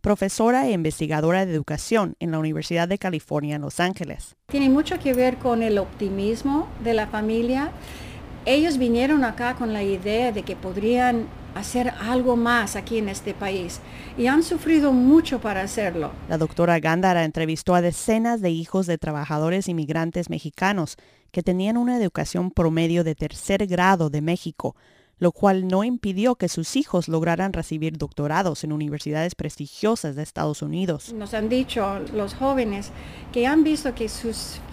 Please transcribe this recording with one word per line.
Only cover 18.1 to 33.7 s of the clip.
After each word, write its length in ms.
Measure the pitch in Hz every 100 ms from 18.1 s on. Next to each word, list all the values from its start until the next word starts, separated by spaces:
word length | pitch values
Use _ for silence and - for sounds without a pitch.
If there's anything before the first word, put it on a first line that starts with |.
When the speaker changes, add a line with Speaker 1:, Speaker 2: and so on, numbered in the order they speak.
| 226 233 233
Speaker 1:
de 100 | 185
hijos 340 | 165 165 190 180
de 140 | 165
trabajadores 680 | - 151 143 151 160 185 196
inmigrantes 640 | 170 147 160 165 170 170
mexicanos 680 | 160 151 - 190 202 151 - _ _ _
que 100 | -
tenían 360 | 143 180 196 233
una 200 | 240 247
educación 540 | 196 - 147 180 180
promedio 520 | - 165 160 165 170
de 120 | 160 156
tercer 500 | 151 - - 196 208
grado 460 | 175 185 190 156
de 100 | 147
México, 540 | 151 175 170 - - - _ _ _ _
lo 140 | 180
cual 380 | - 202 190 185
no 160 | 185 220
impidió 500 | 247 208 185 233 240
que 140 | 175
sus 260 | - 160 262
hijos 320 | 285 180 160
lograran 460 | 160 165 165 190
recibir 440 | 180 160 156 160 156
doctorados 680 | 147 - 147 160 190 143 156
en 80 |
universidades 600 | 151 151 147 - 151 170
prestigiosas 840 | - 151 - 143 - 214 226 156 139
de 60 |
Estados 380 | 151 - 156 147
Unidos. 520 | 147 160 185 151 -
Speaker 2:
Nos 200 | 226 208
han 140 | 220 220
dicho 520 | 254 262 240 202 196 190
los 200 | 214 202
jóvenes 580 | - 269 269 226 196 196 - - - -
que 160 | 247 247
han 160 | 302
visto 320 | 302